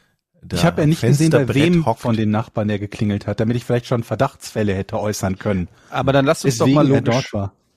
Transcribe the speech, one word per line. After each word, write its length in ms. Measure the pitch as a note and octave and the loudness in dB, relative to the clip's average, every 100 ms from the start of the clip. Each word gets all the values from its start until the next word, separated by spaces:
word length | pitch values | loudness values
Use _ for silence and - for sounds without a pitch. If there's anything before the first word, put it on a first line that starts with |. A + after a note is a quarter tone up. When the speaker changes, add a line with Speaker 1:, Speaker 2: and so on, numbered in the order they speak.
| _ _ _ _ | _ _ _ _
Speaker 1:
da 140 | - - | -8 0
Speaker 2:
Ich 80 | |
hab 140 | E3 F3 | 0 2
ja 80 | D3+ | 0
nicht 180 | E3 | 2
Speaker 1:
am 60 | A2+ | 2
Speaker 2:
gesehen, 200 | C#3 D#3+ | 4 4
bei 80 | C#3 | 2
Speaker 1:
Fensterbrett 320 | A#2+ C3 E3 | 2 2 4
Speaker 2:
wem 120 | F3 D3+ | 4 2
Speaker 1:
hockt? 140 | A2+ | -2
Speaker 2:
von 160 | B2+ A2 | -2 0
den 140 | G#2+ | 0
Nachbarn 380 | G#2+ - - G#2 | 0 -2 -4 -2
der 100 | G#2 | -4
geklingelt 480 | G2+ - G#2 G2+ - | -6 -4 -2 -2 -2
hat, 120 | G2+ | -2
damit 160 | A2+ A#2 | -2 -2
ich 80 | - | -2
vielleicht 200 | A#2+ - | -2 -2
schon 160 | A#2+ | -4
Verdachtsfälle 720 | - A2 C3+ - - A2 G#2+ | -2 -2 -2 -4 -8 -4 -2
hätte 240 | F#2+ F#2+ A2 | -2 -4 -4
äußern 400 | G#2 G#2 F#2+ F#2 | -4 -4 -4 -4
können. 300 | G#2+ F#2+ E2+ _ _ | -4 -2 -4 _ _
Speaker 3:
Aber 220 | C3+ B2+ | -4 0
dann 100 | C#3 | 2
lass 200 | C3+ E3 | 2 0
uns 120 | C#3 A2+ | -2 0
doch 80 | C3 | 2
Speaker 2:
Weswegen 80 | |
Speaker 3:
mal 120 | C#3+ C#3+ | 4 4
Speaker 2:
er 100 | C3+ | 2
Speaker 3:
logisch, 280 | A#2 B2 - | 2 -2 -2
Speaker 2:
dort 20 | |
war. 180 | G#2 G2 - _ | -6 -6 -10 _